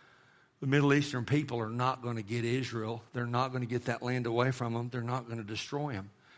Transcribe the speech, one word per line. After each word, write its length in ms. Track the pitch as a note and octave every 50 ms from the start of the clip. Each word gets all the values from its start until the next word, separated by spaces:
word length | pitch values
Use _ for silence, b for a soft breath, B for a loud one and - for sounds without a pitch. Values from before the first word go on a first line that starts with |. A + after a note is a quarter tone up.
| b b b b b b b b b b b b
The 60 | -
Middle 260 | C3 C#3 D3 D3 C#3+ C#3
Eastern 320 | D3 C#3+ - - B2 A2+
people 340 | - C#3 D3+ D3+ - A#2 A#2
are 100 | A2 G#2+
not 320 | A#2 B2 B2 C3 C3 B2+
gonna 220 | A#2+ A#2+ A#2 A2+ G#2
get 220 | G2 A#2 A#2+ A2+
Israel. 580 | A#2 B2 C3+ B2 A#2 A#2 A2+ G#2+ A2 A#2 A2+ - -
They're 160 | - B2 A#2+
not 240 | A#2+ A#2+ B2 C3 C3
gonna 140 | B2+ B2+ B2
get 200 | A2 B2 A#2+ -
that 160 | B2 A#2 -
land 240 | - B2 B2+ B2+ A#2+
away 260 | A#2+ A2+ A#2+ B2 C3+
from 220 | B2+ - B2 A#2 A#2
them. 140 | A#2 A#2+ B2
They're 120 | B2 B2
not 260 | A#2 A#2+ B2+ C3 A#2
gonna 160 | A#2 A#2 A2+ G#2+
destroy 460 | G#2 A2 G2+ - - C#3+ C#3+ D3 D3
'em, 200 | A#2+ F#2+ G2 G2+ - b b b b